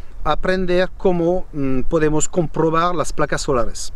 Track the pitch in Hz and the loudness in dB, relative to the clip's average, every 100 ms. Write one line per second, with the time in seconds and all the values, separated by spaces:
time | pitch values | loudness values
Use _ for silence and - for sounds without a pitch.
0 | - - 160 151 175 185 180 180 180 - | -10 -4 -2 0 0 0 0 0 0 -2
1 | 196 175 170 180 - 151 135 131 123 165 | 0 2 0 0 -4 -4 0 2 4 2
2 | 151 151 151 190 156 - 160 160 175 165 | 2 2 0 0 -2 0 0 2 0 0
3 | 127 - 147 156 - 131 110 - - | -2 0 -2 -2 -2 0 0 0 -4